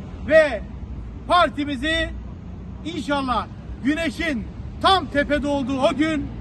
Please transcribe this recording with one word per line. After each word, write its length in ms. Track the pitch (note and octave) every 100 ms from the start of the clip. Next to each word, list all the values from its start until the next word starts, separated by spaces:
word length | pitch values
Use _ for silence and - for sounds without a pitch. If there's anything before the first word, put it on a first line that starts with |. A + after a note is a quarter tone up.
| - - A3
ve 340 | D#4+ D4+ G#3+ - - - - - - -
partimizi 840 | F4 D#4 C#4+ D4 C4+ D4+ E4 D#4+ - - - - - - -
inşallah 640 | D4+ E4+ C4 C#4+ C4 A3+ F3+ - - -
güneşin 600 | B3 D#4 E4 - E4 B3 F3+ - - -
tam 240 | E4+ F#4+ D4
tepede 400 | C#4+ C#4+ D4 C#4+
olduğu 340 | C#4+ B3+ C4+
o 140 | D4+
gün 320 | C4+ D#4+ D4+ C#4 -